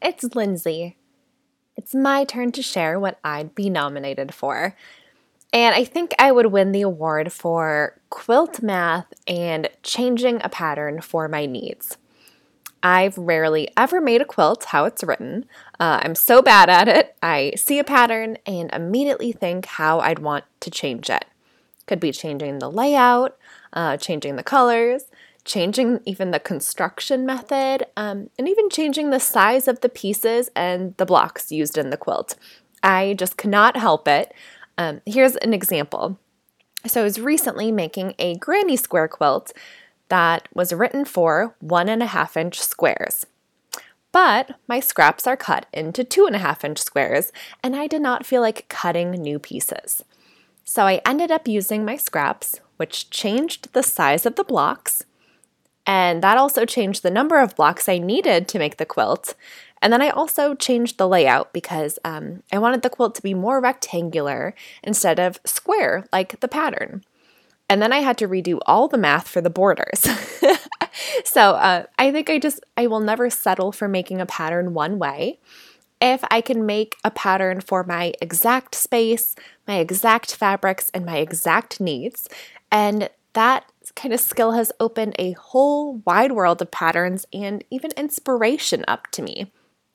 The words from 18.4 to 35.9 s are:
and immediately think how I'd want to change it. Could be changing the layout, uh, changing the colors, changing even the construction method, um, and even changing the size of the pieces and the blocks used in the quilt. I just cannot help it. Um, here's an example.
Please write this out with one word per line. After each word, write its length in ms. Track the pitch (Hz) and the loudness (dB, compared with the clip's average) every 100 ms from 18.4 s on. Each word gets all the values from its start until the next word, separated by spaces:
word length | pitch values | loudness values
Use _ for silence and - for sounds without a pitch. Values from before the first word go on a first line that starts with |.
| - | -10
and 260 | 180 170 | -8 -6
immediately 600 | - 170 233 285 - 240 | -6 -2 0 0 -2 -4
think 340 | - 180 180 185 | -4 -4 -4 -8
how 320 | - 156 165 | -2 0 2
I'd 220 | - 165 | 2 -2
want 240 | 147 143 - - | -4 -6 -8 -16
to 100 | - | -12
change 400 | - 147 120 - | -6 -6 -6 -4
it. 140 | 98 - _ _ _ _ _ - | -4 -4 _ _ _ _ _ -8
Could 140 | 185 | -4
be 120 | 165 | -4
changing 480 | 131 160 143 147 139 | -6 -8 -8 -8 -8
the 100 | 127 | -6
layout, 680 | 180 277 285 247 247 262 - _ - - | -2 2 4 4 4 0 -6 _ -20 -12
uh, 240 | - 165 143 | -4 -4 -4
changing 400 | - 151 143 139 | -4 -6 -6 -8
the 80 | |
colors, 640 | - 277 247 233 233 262 - _ - _ | 0 4 4 4 0 -2 -6 _ -20 _
changing 560 | - 202 175 214 240 247 | -6 -2 -2 0 0 0
even 260 | - 190 190 | -4 -6 -2
the 100 | 165 | -2
construction 840 | - 156 - - 180 - - 262 262 | -4 -6 -6 -4 -4 -4 -4 -2 -2
method, 580 | 262 - 277 262 269 - - | -4 -4 -2 0 -2 -4 -8
um, 340 | 214 202 196 - | -8 -8 -10 -6
and 100 | 277 | -2
even 220 | 415 415 | 2 0
changing 400 | - 302 285 294 | 0 -2 0 0
the 100 | 269 | 0
size 460 | - 247 196 254 262 | 0 2 4 2 0
of 140 | 247 | 0
the 80 | 247 | -2
pieces 600 | - 196 208 226 233 247 | -2 -6 -2 0 0 -2
and 420 | - 175 180 185 - | -4 -4 -4 -4 -4
the 100 | 185 | 2
blocks 440 | 170 - - - | 4 4 -2 -8
used 260 | 156 147 156 | -4 -2 -2
in 140 | 139 | -4
the 60 | 143 | -6
quilt. 400 | - - - - - - _ _ | -4 -4 -6 -12 -20 -20 _ _
I 320 | 190 190 196 202 | 2 2 0 -2
just 180 | 185 - | -4 -4
cannot 400 | 208 202 220 247 | 0 6 6 4
help 300 | 214 156 - | 2 2 4
it. 240 | 147 - - - - - - | 2 0 -8 -20 -20 -14 -8
Um, 220 | 170 147 | -6 -6
here's 320 | - 220 262 240 | -4 4 4 4
an 160 | 226 | 0
example. 680 | 208 - 160 139 | 0 0 -2 -2